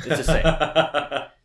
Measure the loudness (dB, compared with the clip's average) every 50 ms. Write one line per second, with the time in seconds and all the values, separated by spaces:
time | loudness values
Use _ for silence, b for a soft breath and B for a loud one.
0 | -4 -4 -4 -2 2 2 2 4 4 2 2 2 -2 0 2 0 0 2 -2 -4
1 | -4 -4 -6 -8 -8 -10 _ _ _